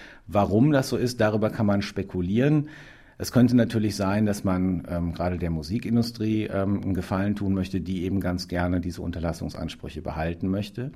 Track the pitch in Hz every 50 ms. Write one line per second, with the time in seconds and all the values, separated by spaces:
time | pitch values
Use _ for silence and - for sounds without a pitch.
0 | - - - - - - 87 101 101 85 92 110 127 151 151 135 131 - 123 -
1 | 113 123 123 - 110 107 107 107 107 107 - - 110 101 101 101 98 - - 101
2 | 95 - - 92 87 90 101 117 131 147 156 151 143 151 - - - - - -
3 | - - - - - - - 123 120 117 123 123 117 117 - 113 104 107 95 -
4 | 98 95 101 107 110 104 98 101 - 101 92 92 92 95 92 85 - - 87 87
5 | 87 85 80 - 87 90 90 85 87 85 82 80 73 76 95 120 - 101 117 120
6 | 117 117 - - 107 110 110 107 104 - - 98 98 98 101 92 - 98 92 90
7 | 90 - 101 92 98 104 104 101 101 98 98 95 92 92 - 95 80 87 95 90
8 | 87 95 95 98 90 87 92 90 87 87 90 87 90 90 90 90 85 87 85 -
9 | 85 85 80 82 82 85 82 - 85 80 - - 80 82 - - - - - 78
10 | 76 - 73 76 78 82 85 82 - 95 95 101 104 - - - 123 139 -